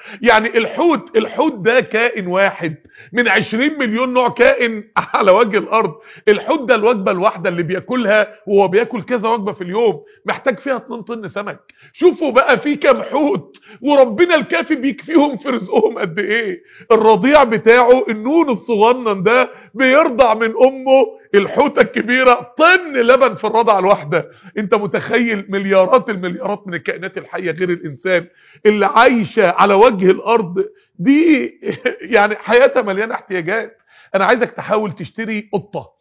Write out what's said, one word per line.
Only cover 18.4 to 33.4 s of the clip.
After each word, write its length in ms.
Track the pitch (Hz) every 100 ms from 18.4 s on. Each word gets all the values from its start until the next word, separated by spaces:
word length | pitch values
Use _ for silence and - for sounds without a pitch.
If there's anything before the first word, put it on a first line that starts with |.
| 294
الصغنن 720 | 208 - 214 220 254 226 196
ده 260 | 185 247 233 - -
بيرضع 600 | 214 262 277 330 233 240
من 200 | 220 226 226
امه 540 | 262 269 262 269 226 - _ 202
الحوتة 460 | 196 - 285 -
الكبيرة 720 | 226 240 220 254 254 247 - -
طن 360 | 330 370 339
لبن 420 | 269 233 254 254 180
في 80 | 214
الرضعة 320 | 220 226 196
الواحدة. 500 | 190 196 147 165 - _ 185 -
انت 180 | 196 220
متخيل 680 | 202 - - 240 233 208 196
مليارات 600 | 196 196 190 185 254 -
المليارات 580 | 196 180 175 190 202 196
من 60 |
الكائنات 440 | 170 - 170 185 185
الحية 340 | - 175 180
غير 180 | 156 180
الانسان 560 | 175 160 131 185 175 175 _ _ _ 214
اللي 200 | 214 196
عايشة 640 | 214 262 240 185 220 180
على 220 | 175 202
وجه 380 | 196 226 196 185
الارض 540 | - 202 226 175 185 202 - _ -
دي؟ 600 | 190 285 339 269 240 - -
<laughs> 420 | - 247 - - 220
يعني 200 | 208 208
حياتها 460 | - 240 269 269
مليانة 320 | 208 190 226 247
احتياجات. 600 | - 185